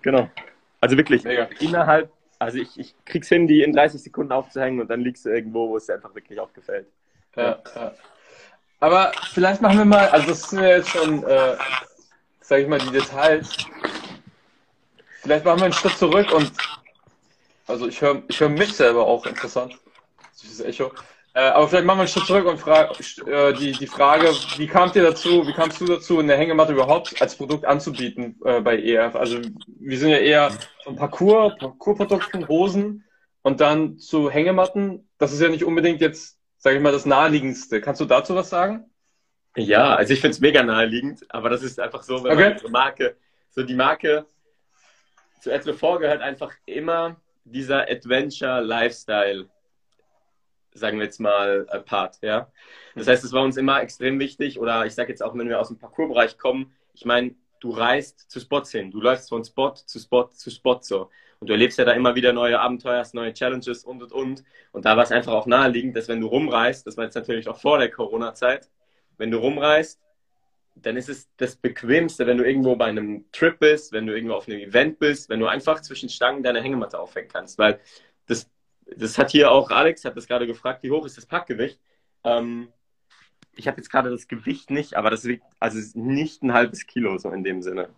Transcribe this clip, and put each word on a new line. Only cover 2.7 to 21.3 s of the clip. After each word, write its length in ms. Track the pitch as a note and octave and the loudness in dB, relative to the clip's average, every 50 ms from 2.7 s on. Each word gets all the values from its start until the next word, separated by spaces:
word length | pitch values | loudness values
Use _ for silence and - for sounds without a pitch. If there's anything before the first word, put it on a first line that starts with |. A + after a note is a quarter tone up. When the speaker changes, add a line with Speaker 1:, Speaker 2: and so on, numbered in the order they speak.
| _ - | _ -18
Speaker 1:
ich 160 | C3+ - _ _ _ | -18 -18 _ _ _
krieg's 220 | - - F3 - - | -8 -8 -8 0 2
hin, 180 | F3 F3 E3+ | 2 4 6
die 160 | D#3+ D3+ D3+ C#3+ | 6 6 6 6
in 100 | D3+ D3+ | 4 4
dreißig 300 | C#3+ D3 D3+ C#3+ C3+ - | 4 4 4 2 -4 -20
Sekunden 300 | - _ - D3+ C#3 B2+ | -16 _ -10 -6 -4 -4
aufzuhängen 480 | C3 C3+ - _ C3+ C3+ C3 C3 B2 A#2 | -4 -4 -6 _ -6 -4 -4 -4 -6 -6
und 60 | G#2+ | -6
dann 120 | A#2 A#2+ | -4 -4
liegst 240 | B2 B2+ B2 - _ | -4 -6 -6 -6 _
du 60 | A#2 | -4
irgendwo, 400 | G#2+ A#2 A2+ A2 A2 A2+ A2+ A2+ | -4 -4 -4 -4 -4 -4 -4 -2
wo 80 | A2 A2 | -4 -6
es 80 | - | -6
dir 80 | - F#2+ | -6 -8
einfach 200 | F#2+ _ G#2 _ | -8 _ -16 _
wirklich 240 | G#2+ _ _ G#2 G2+ | -20 _ _ -14 -14
auch 140 | G2+ - _ | -14 -14 _
gefällt. 360 | - _ - G2+ G2 G2 _ _ _ _ _ _ _ _ _ _ | -20 _ -10 -10 -10 -10 _ _ _ _ _ _ _ _ _ _
Speaker 2:
Ja, 260 | - A#2+ A#2+ A2+ - - - - | -4 -2 -2 -2 -4 -10 -18 -14
ja. 200 | - A#2+ A2 - _ _ - _ _ _ _ - - - - _ _ _ _ _ _ | -12 -12 -12 -12 _ _ -20 _ _ _ _ -20 -20 -20 -20 _ _ _ _ _ _
Aber 320 | - D#3 E3+ F#3 F#3+ F3+ - - - - - | 2 4 4 4 4 2 0 -4 -12 -8 -2
vielleicht 300 | - F3+ F#3 G3 G3 A3+ | 0 2 2 2 4 4
machen 160 | G#3 G3 G#3 | 4 6 6
wir 80 | G#3+ | 6
mal, 220 | G#3 G#3 G3+ G3 G3 | 8 8 8 8 8
also 180 | - D#3 C#3+ D#3 | 6 4 4 4
das 220 | E3 D#3 - - | -2 -4 -6 -8
sind 100 | - F#3+ | -4 2
ja 80 | F#3+ F#3 F3+ | 6 6 6
jetzt 140 | F3+ F3+ - | 6 4 0
schon, 340 | - F3 D#3+ D#3 D#3 D3 - | -2 0 0 0 0 -2 0
äh, 320 | - C3+ C3+ C3 C3 B2 - C#3 C3+ C3+ - - - _ _ _ _ _ _ _ _ _ _ | 2 2 4 4 2 0 -2 -6 -6 -6 -8 -8 -10 _ _ _ _ _ _ _ _ _ _
sag 200 | _ - C#3+ C#3 | _ 2 2 2
ich 80 | C#3 C#3+ | 2 2
mal, 100 | D3+ C#3+ | 0 -2
die 120 | C3 C3 | -2 -2
Details. 680 | B2+ C3+ C3+ - C3+ C3+ C#3+ D#3+ D#3 D#3 D#3+ - - - - - - - - - - - - - - - _ - _ _ _ _ _ _ _ _ _ _ _ _ _ _ _ _ - - - | -2 -2 -2 -2 -4 0 2 2 2 2 -2 -8 -12 -12 -12 -12 -12 -10 -10 -10 -10 -10 -14 -16 -18 -20 _ -20 _ _ _ _ _ _ _ _ _ _ _ _ _ _ _ _ -20 -16 -2
Vielleicht 240 | C#3 D3 D#3 D3+ | 0 0 2 4
machen 140 | F3 E3+ F3 | 2 2 4
wir 40 | F#3 | 2
einen 80 | F#3 - | 0 0
Schritt 240 | - - G3 - | 0 -2 -2 0
zurück 340 | - F#3+ E3 D#3 G3 G#3 - - | 2 2 2 4 4 4 4 4
und, 200 | D#3+ D3 C3+ - - - - - - _ _ _ _ _ _ _ _ _ _ _ _ _ _ _ _ _ | 2 2 0 -4 -10 -10 -10 -12 -14 _ _ _ _ _ _ _ _ _ _ _ _ _ _ _ _ _
also 220 | - B2+ A#2 B2 A#2 | -8 -6 -6 -6 -8
ich 100 | A#2 - D3+ | -6 0 0
hör, 200 | C#3+ C#3+ C#3 - - | 0 0 0 -4 -8
ich 100 | - - | 0 2
hör 100 | D#3 D3 | 2 2
mich 240 | D3 D3+ G3+ G#3 - | 4 2 0 -2 2
selber 320 | - D3 A#2+ A#2 A#2+ A2+ | 4 4 4 6 4 2
auch 180 | A2+ A#2 - - | 2 2 0 -2
interessant. 540 | A#2+ A2+ - - A#2+ - B2+ B2 B2+ - - _ _ _ - _ _ _ _ _ - _ | -6 -8 -8 -10 -6 -6 -6 -8 -8 -12 -20 _ _ _ -20 _ _ _ _ _ -20 _
Das 120 | - - | -20 -20
ist 160 | G#2+ G#2+ - | -20 -14 -12
Echo. 320 | A#2 - A#2+ - C3+ - - - - - _ _ _ _ | -10 -10 -6 -6 -6 -8 -8 -14 -20 -20 _ _ _ _